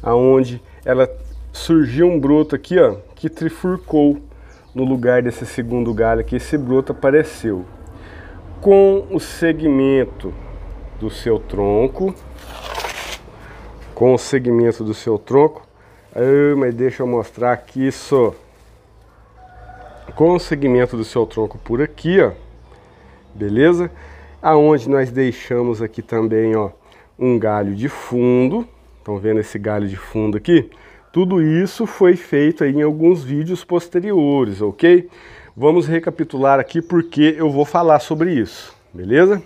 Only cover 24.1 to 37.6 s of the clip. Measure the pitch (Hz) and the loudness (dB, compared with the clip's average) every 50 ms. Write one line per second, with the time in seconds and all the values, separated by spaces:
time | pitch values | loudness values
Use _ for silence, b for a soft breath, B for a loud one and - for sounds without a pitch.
24.1 | B B B B B B - 165 156 151 147 151 156 143 117 131 143 139 131 123 | B B B B B B 0 2 4 4 6 4 4 2 2 0 0 0 0 0
25.1 | 120 131 131 127 120 - - - 127 120 120 123 117 104 113 107 - - 107 - | 0 0 0 0 -2 -6 -8 -4 -2 -2 0 -2 -2 -4 -6 -8 -8 -12 -12 -6
26.1 | - 113 113 113 110 110 113 110 110 110 104 98 101 b b b b b b b | -4 -2 -2 0 0 2 2 2 2 0 -2 -4 -6 b b b b b b b
27.1 | b _ - 127 123 117 104 107 104 104 104 101 98 98 113 143 - - - - | b _ -2 0 0 0 0 0 -2 -2 -2 -4 -4 -6 -6 -8 -8 -10 -12 -6
28.1 | 120 123 123 123 123 123 127 127 165 226 233 - - _ _ _ - _ _ - | -2 0 2 2 4 4 2 2 0 -4 -6 -8 -14 _ _ _ -20 _ _ -8
29.1 | 104 98 95 110 110 110 104 - - 107 101 107 104 104 104 98 95 95 - - | -8 -4 -2 0 0 0 -2 -4 -8 -8 -4 -4 -2 -2 -4 -6 -6 -10 -14 -8
30.1 | - 113 110 110 104 107 - - 175 160 120 - b b b b b b b b | -6 -4 -2 -2 -2 -4 0 4 4 4 4 0 b b b b b b b b
31.1 | _ 170 185 185 190 185 156 156 156 170 190 185 - - 233 196 - - 202 180 | _ -2 0 2 2 2 2 2 2 0 0 -2 -4 -6 -8 -8 -2 2 4 4
32.1 | 175 175 - - - 143 143 151 160 - 156 143 135 147 147 151 147 156 160 165 | 4 4 0 -2 0 2 2 2 2 0 0 0 0 0 0 0 0 2 2 2
33.1 | 185 165 139 127 143 147 156 170 180 175 - _ 180 170 170 175 - 180 175 214 | 2 2 0 -6 -4 -4 -4 -4 -6 -8 -6 _ -4 -4 -4 -2 -4 -4 -2 0
34.1 | 208 180 147 143 143 139 131 107 98 95 107 104 98 - - 170 175 180 175 180 | 0 2 2 2 2 2 0 -2 -2 -4 -4 -4 -4 2 6 6 6 6 4 0
35.1 | B B B B B B B B B 110 123 147 160 175 160 147 165 165 165 180 | B B B B B B B B B 0 2 4 4 4 2 0 -2 -2 -2 -4
36.1 | - - 160 156 - 135 135 135 139 139 131 135 - 165 165 170 175 170 165 170 | -6 -6 -8 -6 -4 0 2 4 4 4 2 -2 -4 -6 -4 0 0 0 0 0
37.1 | - 143 151 156 156 151 160 156 139 139 | 0 2 2 2 4 2 -2 0 0 0